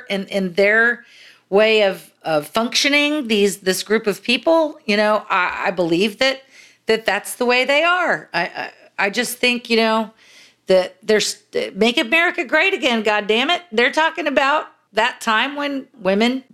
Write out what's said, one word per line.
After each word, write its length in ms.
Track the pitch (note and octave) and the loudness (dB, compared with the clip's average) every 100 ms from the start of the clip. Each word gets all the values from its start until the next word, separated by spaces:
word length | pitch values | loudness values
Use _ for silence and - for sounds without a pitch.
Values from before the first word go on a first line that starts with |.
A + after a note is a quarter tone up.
| - | -2
in, 160 | G3 G3 | -6 -4
in 280 | G3 F#3+ E3+ | -4 -2 2
their 500 | G3+ A3 A#3 A#3 - - - - - | 2 4 2 -2 -10 -20 -20 -20 0
way 340 | G3 A3 A3 | 2 4 4
of, 280 | G3 F3 - _ | 2 -2 -12 _
of 220 | D#3 D#3 D3 | -2 -2 -2
functioning, 840 | A3+ A#3 - C#4+ C#4+ D4 D4+ A#3 | -4 -2 -2 0 2 0 -2 0
these, 300 | G#3+ G3+ F#3+ | 2 2 0
this 220 | F#3 F#3 | -4 -2
group 260 | - G#3+ A3 | -2 -2 -2
of 140 | F#3+ | -4
people, 560 | - B3 E4 E4 D4+ - - | -2 -2 2 2 2 -4 -2
you 120 | G#3 | 0
know, 280 | G#3+ G#3 - | 2 0 0
I, 380 | F#3+ F3+ A2 D#3+ | -2 -2 -2 -4
I 40 | |
believe 460 | F3+ E3+ E3+ G#3+ G#3 | -2 0 0 0 0
that, 240 | C4 C4 - - - _ - | -2 -2 -10 -20 -20 _ -2
that 180 | A3 A3 | -2 0
that's 300 | G3 - - | -4 -4 -4
the 100 | A#3+ | 0
way 180 | B3 | 0
they 180 | B3+ C#4+ | 2 2
are. 460 | E4+ F4+ D#4+ E3 - | 2 0 0 -4 -4
I, 80 | F3 | -4
I, 300 | F3 D3+ - - - - G3+ | -4 -6 -12 -14 -12 -4 -4
I 40 | |
just 280 | G3+ A#3 - | -2 -6 -2
think, 320 | B3 A#3+ A#3+ | -2 -2 0
you 80 | A3+ | 2
know, 340 | A3+ A3 G#3+ - _ - - _ - | 2 0 -4 -10 _ -20 -20 _ 0
that 300 | F#3 F3+ - | 2 2 -6
there's, 400 | G3+ G#3+ - - _ - A2 | 0 0 0 -8 _ -6 -4
"Make 240 | F#3+ A3+ B3 | 0 0 0
America 460 | A3+ E4 F4 F4 | 0 2 0 -2
Great 300 | C4 D#4 F#4+ | -2 0 0
Again," 300 | F#4 C4 A3+ | 0 0 0
God 220 | G#3+ G#3 G3+ | 0 0 0
damn 240 | A3 C#4 | 0 0
it! 120 | F4 - | -2 -4
They're 200 | A3 B3+ | 0 0
talking 360 | D4+ D#4+ D#4+ D#4 | 2 0 -2 -2
about 400 | C#4 C4+ D4+ - _ _ | 0 2 0 -4 _ _
that 300 | G#3+ A#3+ - | -2 -2 -2
time 340 | A3+ A3 C4+ C#4+ | -2 0 0 -4
when 320 | C#4+ C#4 - A#3+ | -6 -6 -10 -6
women 420 | F#3+ G3 A#3 C4 - | 0 2 2 -2 -8